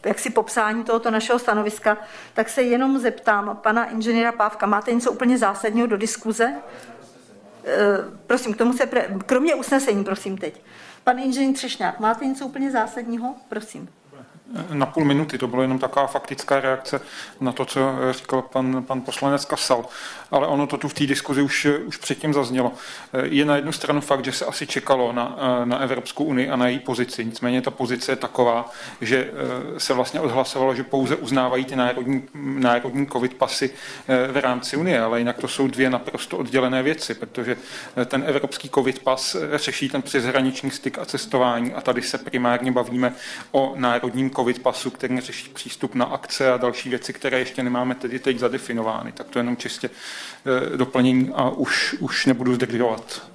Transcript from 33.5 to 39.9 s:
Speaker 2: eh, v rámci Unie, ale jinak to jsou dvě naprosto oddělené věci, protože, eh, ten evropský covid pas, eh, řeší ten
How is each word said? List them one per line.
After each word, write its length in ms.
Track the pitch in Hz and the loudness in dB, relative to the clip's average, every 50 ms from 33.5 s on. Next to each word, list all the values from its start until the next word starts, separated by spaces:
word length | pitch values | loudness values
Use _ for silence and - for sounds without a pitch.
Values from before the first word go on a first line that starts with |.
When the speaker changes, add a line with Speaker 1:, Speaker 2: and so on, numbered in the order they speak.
| - - 143 131 - - - - - - - | 2 -2 -2 -2 -4 -6 -14 -14 -14 -14 -2
Speaker 2:
eh, 240 | - 131 127 127 135 | 2 2 2 2 2
v 60 | 131 | 0
rámci 400 | 143 131 127 123 123 120 - - | 0 2 2 0 0 -2 -4 -2
Unie, 240 | 143 165 185 165 120 | 0 2 2 2 2
ale 180 | 113 113 117 117 | 2 2 2 2
jinak 180 | 120 120 120 | 0 0 -2
to 100 | - - | -4 -6
jsou 200 | 123 - - 139 | -6 0 0 0
dvě 220 | 131 110 117 131 131 | 0 2 2 2 2
naprosto 480 | 127 120 123 - - 123 - - - | 2 0 -2 -4 -6 -8 -6 -6 -4
oddělené 460 | - 135 120 120 131 127 127 127 131 127 | -4 -4 0 2 2 2 4 2 2 2
věci, 300 | 147 156 160 - - 113 | 0 0 -2 -4 -8 -6
protože, 440 | - - - - - 120 120 123 - - - - - - - - | -8 -8 -10 -6 -6 -2 -2 -4 -4 -6 -14 -14 -14 -14 -8 -2
eh, 80 | 127 123 | -2 -2
ten 180 | 120 - 131 139 | 0 0 -2 0
evropský 420 | 160 139 139 - 127 - - - 143 | 2 0 0 0 -2 -6 -8 -10 0
covid 340 | - - 127 127 123 - - | 0 2 2 2 0 0 0
pas, 320 | 131 131 127 - - - | 0 0 2 0 -4 -4
eh, 220 | 180 160 147 147 | -4 -2 -2 -2
řeší 320 | 147 - - 127 - 147 | -2 -2 -4 -4 -4 -4
ten 120 | 131 | -2